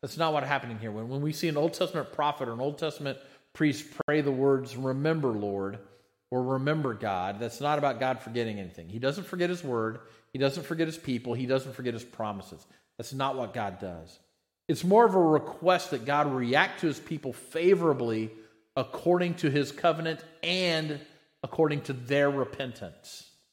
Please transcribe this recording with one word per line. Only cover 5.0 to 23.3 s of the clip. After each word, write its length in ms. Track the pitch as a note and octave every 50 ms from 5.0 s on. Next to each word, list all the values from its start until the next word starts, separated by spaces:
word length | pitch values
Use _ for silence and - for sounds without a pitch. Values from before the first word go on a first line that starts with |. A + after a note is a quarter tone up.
| C#3+ D#3 E3 D#3+ D3 C3
Lord," 500 | A2+ G#2+ G#2 G#2 G2 G2 G2 G2 G2+ - - - - _ _ _ _ _ _ _
or 140 | - B2+ B2+
"Remember, 500 | B2+ C3 C3 C3 C#3+ D#3 D#3 D3 C3 A2+
God," 460 | G2+ - G#2+ G2 F#2 F2+ F#2+ G2+ G2+
that's 220 | A#2 C#3 - -
not 180 | C#3+ D3 D3+ D3
about 200 | C#3+ C#3 B2+ A2+
God 200 | C3 C3 C3 B2+
forgetting 400 | - A2+ A2+ A#2+ A#2 A2+ G#2+ G2+
anything. 300 | G2 F2 - - E2+ E2
He 100 | G2+ A#2
doesn't 260 | B2 C3+ D3 F#3+ F#3
forget 240 | - - F3+ F3 F3
his 140 | F3+ E3+ -
word. 380 | C#3 B2 A#2 A2 A2 A2+ A2+ - - - - _ _ _
He 40 | C3+
doesn't 260 | C3+ C#3 C3+ F3 D#3
forget 220 | - E3 E3 E3
his 120 | D#3+ D#3+ -
people. 360 | - - B2 A#2 A#2 B2+ A#2
He 140 | A#2+ C3 B2
doesn't 260 | C3 C3+ C3 C3+ A2
forget 200 | - B2+ B2 A#2
his 100 | A2+ A2+
promises. 600 | - - - A2 G#2+ G2+ G2 F#2 - - D2+ - _ _ _ _ _ _ _
That's 160 | F#2+ - C3+
not 220 | C3+ C#3 C#3 C3
what 180 | C3 B2 G#2+ F#2
God 260 | A#2+ G#2+ G2 F#2 F#2
does. 400 | - F#2+ F2 E2 D#2+ E2 - - _ _ _ _ _ _ _ _ _ -
It's 160 | D#3+ - -
more 220 | F3 G3 A3 A#3+
of 100 | A3 F#3+
a 40 | F#3+
request 720 | F3 D#3+ D#3 D3 - - - - D#3+ F3 F#3 E3+ - -
that 140 | D3+ B2+ A#2
God 260 | C3 C#3+ D3 D3 C#3+
react 500 | C3+ C3 B2 A#2 B2+ D3 F#3 F#3 - -
to 60 | - D#3+
his 120 | C#3 -
people 340 | - - E3+ D3 - C3+ A#2+
favorably 960 | - - - - D#3+ E3+ F3+ G3 F3+ E3+ D#3+ C#3+ B2+ A#2+ A#2 A2 A2 A2 A2 - - - - _ _ _ _ _
according 580 | C3 C3 - - - - E3 F3+ F3+ F3+ F3 E3+
to 160 | - - D3+
his 220 | C3 D3 C#3+ C3+
covenant 520 | - - - F3 D#3+ D#3+ D#3+ E3 D#3+ D3+ - - - - -
and 560 | E3 F3+ F#3 F#3 F3 E3 D#3+ D#3 D3+ D3 C#3+ - - - _ _ _ _ _
according 400 | - - - - D#3+ D3+ D3 C#3+
to 120 | C#3+ - C3+
their 360 | B2 B2 A#2+ C#3+ C#3+ C#3+ C#3+
repentance. 1000 | C#3 C#3 B2+ B2+ - - C#3 B2+ A2+ - A2 F2 - - _ - - - - -